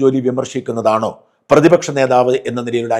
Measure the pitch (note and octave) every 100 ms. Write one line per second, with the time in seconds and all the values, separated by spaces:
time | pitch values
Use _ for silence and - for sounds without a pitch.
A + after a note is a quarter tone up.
0 | C3+ C3+ B2 B2+ - C3 B2 A2+ A2 A2
1 | G#2+ - _ _ - D3 D#3+ E3+ D#3 C#3
2 | C3 B2+ B2 C3 A#2+ A#2+ A#2+ A#2 A#2 A2+